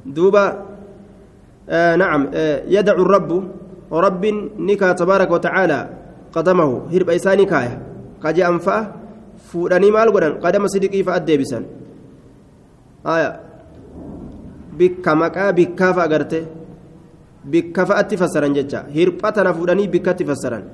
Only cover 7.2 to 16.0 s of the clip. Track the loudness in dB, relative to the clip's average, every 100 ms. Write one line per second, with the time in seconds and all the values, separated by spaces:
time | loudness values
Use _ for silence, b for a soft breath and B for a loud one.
7.2 | 2 4 4 2 -2 -8 -14 -18 -20 -8
8.2 | -2 0 2 2 0 -2 -4 -12 -20 -20
9.2 | -20 -20 -12 -6 0 4 4 6 4 4
10.2 | 2 0 0 0 0 0 -2 -2 -2 -2
11.2 | 0 0 0 -6 -10 -16 -20 -20 -20 -20
12.2 | -20 -20 -20 -20 _ _ _ -14 -4 0
13.2 | 0 -4 -16 -20 -20 -20 -20 -18 -16 -16
14.2 | -16 -18 -20 -20 -18 2 2 2 0 2
15.2 | 0 0 0 2 2 2 2 2